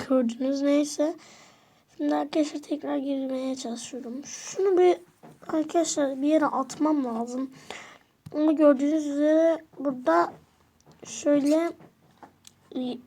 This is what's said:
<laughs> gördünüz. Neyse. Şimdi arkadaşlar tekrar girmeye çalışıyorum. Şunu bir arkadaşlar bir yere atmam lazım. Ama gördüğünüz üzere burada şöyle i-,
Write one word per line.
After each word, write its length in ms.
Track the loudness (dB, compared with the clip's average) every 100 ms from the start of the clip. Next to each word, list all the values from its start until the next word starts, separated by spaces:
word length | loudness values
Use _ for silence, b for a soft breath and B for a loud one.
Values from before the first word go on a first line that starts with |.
<laughs> 80 | 0
gördünüz. 520 | 0 0 -2 -4 0
Neyse. 540 | 2 2 0 -2 -4 -4 B B B B B B B -6
Şimdi 180 | -2 -2
arkadaşlar 460 | -2 -2 -2 -6
tekrar 360 | -8 -8 -6 -4
girmeye 580 | -4 -4 -4 -4 -6 -6
çalışıyorum. 720 | -8 -10 -12 -12 -12 -12 -12
Şunu 520 | -14 -10 0 2 6
bir 200 | 6 4 -2 _ -20 -20 -6
arkadaşlar 760 | -4 0 0 0 0 -2 0
bir 60 | 2
yere 180 | 2 2
atmam 600 | -2 -4 -2 0 0 -2
lazım. 460 | -4 -6 -6 -8 B B B B B B _ -8 0
Ama 160 | 2
gördüğünüz 560 | 6 6 6 2 0 -2
üzere 580 | 0 4 4 4 2 -6 -8
burada 540 | -6 -2 2 2 2 -4 _ _ _ _ _ -20 -18
şöyle 680 | -4 2 2 4 2 0 -6 -20 _ _ _ -20 _ -20 _ -12 -8
i-, 240 | -6 -8